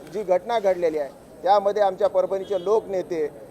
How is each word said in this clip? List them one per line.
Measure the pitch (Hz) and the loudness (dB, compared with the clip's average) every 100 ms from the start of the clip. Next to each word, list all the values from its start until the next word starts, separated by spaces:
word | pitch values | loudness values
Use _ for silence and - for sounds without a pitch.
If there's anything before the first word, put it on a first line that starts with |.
| 147 | -8
जी | 180 | -6
घटना | 185 180 202 233 | 0 0 0 0
घडलेली | 196 180 170 156 | 0 2 0 -2
आहे | 139 - - - | -4 -10 -20 -4
त्यामध्ये | 170 208 196 208 | 2 4 4 2
आमच्या | 202 185 196 | 2 2 0
परभणीचे | 190 180 190 190 196 | 2 0 -2 -4 -4
लोकनेते | 175 220 214 190 170 170 147 - - | 0 0 0 -4 -4 -4 -4 -6 -20